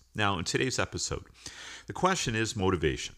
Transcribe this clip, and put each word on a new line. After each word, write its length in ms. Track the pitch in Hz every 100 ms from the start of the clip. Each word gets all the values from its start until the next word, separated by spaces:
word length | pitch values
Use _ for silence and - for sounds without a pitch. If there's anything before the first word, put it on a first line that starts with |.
| _
Now, 240 | 107 101 90
in 80 | 92
today's 320 | - 127 -
episode, 460 | 92 90 - - - - - - - - -
the 60 |
question 420 | - 185 180 127 110
is 200 | 110 104
motivation. 600 | 95 87 78 64 -